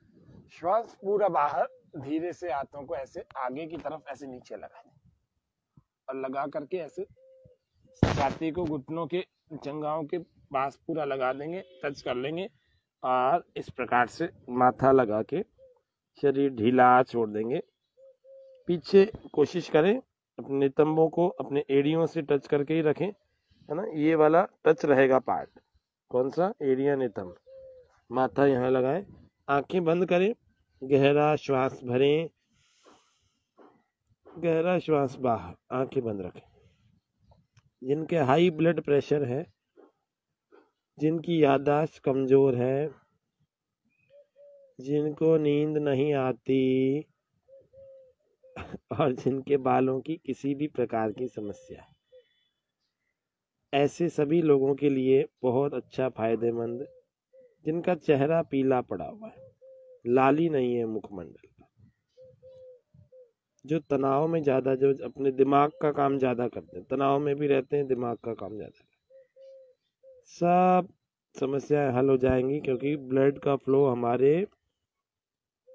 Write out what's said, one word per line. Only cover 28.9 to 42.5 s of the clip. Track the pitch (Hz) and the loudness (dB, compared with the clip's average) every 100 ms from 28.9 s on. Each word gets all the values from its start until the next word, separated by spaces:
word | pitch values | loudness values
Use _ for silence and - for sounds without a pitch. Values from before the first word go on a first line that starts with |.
| 170 202 - - _ - | -2 -8 -18 -20 _ -2
आंखें | 143 - 185 160 | -2 -2 -2 0
बंद | 175 185 | 0 2
करें, | 180 196 240 _ _ _ _ | 2 0 -2 _ _ _ _
गहरा | 135 139 139 143 151 151 | 0 4 4 4 2 0
श्वास | - 131 131 135 | -2 -2 -2 -4
भरें, | 123 123 139 151 160 - _ _ _ _ _ _ _ _ _ _ _ _ - _ _ _ _ _ - | -2 2 2 2 -2 -12 _ _ _ _ _ _ _ _ _ _ _ _ -20 _ _ _ _ _ -20
गहरा | 170 165 160 170 180 | -6 -2 0 0 -2
श्वास | 160 147 131 - | 0 0 0 -2
बाहर, | 127 107 87 - - | -2 -2 -6 -18 -10
आंखें | 127 131 135 | -6 -4 -4
बंद | 113 101 | -4 -6
रखें। | 90 - - _ _ _ _ _ _ _ _ _ _ _ _ _ | -10 -14 -20 _ _ _ _ _ _ _ _ _ _ _ _ _
जिनके | 131 147 156 170 | -4 -4 -2 0
हाई | 131 151 175 | 2 4 2
blood | 156 165 160 | 2 0 0
pressure | 143 143 - 147 | 0 0 2 -2
है, | 127 131 180 _ _ _ - _ _ _ _ _ _ _ _ _ _ - | -2 -6 -8 _ _ _ -20 _ _ _ _ _ _ _ _ _ _ -4
जिनकी | 156 165 165 165 | -2 -2 -2 4
याददाश्त | 143 139 143 147 156 - | 4 4 2 0 -2 -4
कमजोर | 143 135 131 135 135 | -2 0 4 6 6